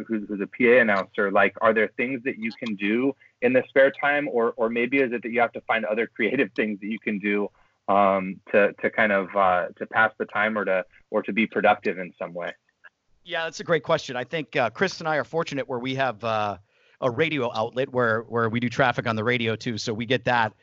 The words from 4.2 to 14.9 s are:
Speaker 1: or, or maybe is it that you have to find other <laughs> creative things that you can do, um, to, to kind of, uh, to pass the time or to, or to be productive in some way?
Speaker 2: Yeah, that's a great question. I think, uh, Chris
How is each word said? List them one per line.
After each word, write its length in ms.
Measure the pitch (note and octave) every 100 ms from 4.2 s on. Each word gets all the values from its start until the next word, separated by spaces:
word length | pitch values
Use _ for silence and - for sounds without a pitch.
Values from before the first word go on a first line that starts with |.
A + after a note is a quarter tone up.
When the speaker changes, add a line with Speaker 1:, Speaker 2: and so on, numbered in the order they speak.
| D3
Speaker 1:
or, 220 | A#2+ A#2 A#2+
or 120 | A2+
maybe 300 | A#2 A#2+ C#3
is 120 | C3
it 120 | A#2+
that 80 | A#2+
you 100 | A#2
have 100 | A#2+
to 80 | A2+
find 240 | - A2+ A2
other 200 | A2 A2
<laughs> 80 | -
creative 360 | G#2+ B2+ A#2+ -
things 240 | A2 G2+
that 60 | G#2
you 120 | A2
can 180 | - G#2
do, 320 | G#2 G#2 G2+ _ _ _ -
um, 520 | G2+ G2+ G2 F#2+ F#2 -
to, 200 | G#2+ G2+
to 160 | - A2+
kind 220 | - A2
of, 240 | G2 F2+ G2
uh, 320 | F#2+ F2+ E2+ -
to 80 | A2
pass 280 | A#2 A2 -
the 80 | A2
time 320 | G#2+ G#2+ G#2+
or 60 |
to, 220 | F#2+ F#2+ - _ -
or 120 | G#2+
to 100 | -
be 120 | G#2 G#2+
productive 500 | A2 G#2 G#2 G#2+ F2+
in 140 | F2 -
some 160 | F2+
way? 200 | F2 E2+ - _ _ - _ _ _ F3
Speaker 2:
Yeah, 180 | E3
that's 160 | E3 E3+
a 60 | F3
great 180 | D#3+
question. 320 | - D#3 - B2
I 80 |
think, 320 | B2 E3 C#3+ D3
uh, 140 | A#2
Chris 300 | - F#3